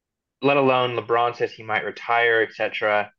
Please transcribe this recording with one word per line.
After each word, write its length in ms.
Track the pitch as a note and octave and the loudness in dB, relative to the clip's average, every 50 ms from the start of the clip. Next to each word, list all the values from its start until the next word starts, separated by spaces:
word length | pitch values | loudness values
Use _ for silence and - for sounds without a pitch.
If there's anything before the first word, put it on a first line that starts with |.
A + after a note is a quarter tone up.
| _ _ _ _ _ _ _ _ | _ _ _ _ _ _ _ _
let 160 | B2+ C#3 C#3+ C#3+ | 0 2 2 4
alone 380 | C3+ C3 B2+ B2+ B2 B2 A#2+ | 4 4 4 2 0 0 -2
LeBron 380 | A#2 A2 A2 A#2 A#2 A#2+ A#2+ A#2+ | -4 -2 0 0 2 2 0 -2
says 160 | - A#2+ A2 | -2 -4 -4
he 100 | - - | -4 -6
might 240 | A2 A2 A2 G#2 - | -6 -4 -4 -2 -4
retire, 560 | G#2 F#2+ - - - A#2 A#2 A#2+ A#2 A2+ A2+ | -4 -8 -8 -4 -2 0 2 2 2 2 2
et 100 | A2 G#2 | 0 -2
cetera. 580 | - - A2 G#2 - - A2+ G#2+ G#2 G#2 G2+ - _ | -2 -4 -4 -4 -4 -2 0 0 2 0 0 -4 _